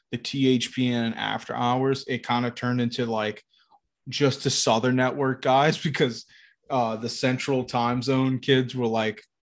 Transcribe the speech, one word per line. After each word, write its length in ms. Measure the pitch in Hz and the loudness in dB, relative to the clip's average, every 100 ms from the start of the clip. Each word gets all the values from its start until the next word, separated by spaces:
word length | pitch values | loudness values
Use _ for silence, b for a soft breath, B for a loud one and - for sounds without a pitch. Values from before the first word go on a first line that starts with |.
| _ | _
the 80 | 117 | -10
T 280 | - 139 131 | -6 0 4
H 280 | 127 - | 4 0
P 180 | - 123 | -2 0
N 220 | 120 113 | 0 -2
After 400 | - 107 113 - | -2 -4 -6 -6
Hours, 500 | 120 123 127 135 131 - | -2 0 2 0 0 -2
it 200 | 120 - | -6 -2
kinda 240 | 120 120 | 0 0
turned 320 | - 123 123 | -2 -2 0
into, 240 | 120 120 120 | 0 -2 -2
like, 360 | 110 107 107 _ b b b _ _ - | -2 -2 -6 _ b b b _ _ -12
just 360 | - 139 - | 0 2 2
the 60 | 135 | -2
Southern 460 | - 139 113 127 127 | 0 2 2 2 2
Network 440 | 127 135 135 127 | 2 0 -2 0
guys 360 | 131 135 151 156 | 2 4 4 2
<laughs> 40 | |
because, 440 | 160 135 131 113 - b b b _ | -4 0 0 0 -14 b b b _
uh, 260 | 135 113 110 | -2 0 -2
the 120 | 117 | -6
Central 560 | - 127 127 - 131 | -2 -2 -2 -2 -2
Time 360 | 123 123 120 123 | -2 -2 0 0
Zone 380 | 120 131 131 131 | 0 2 2 0
kids 360 | - 131 123 | 2 2 2
were, 120 | 123 117 | -2 0
like, 360 | 113 110 107 - _ | 0 0 -4 -14 _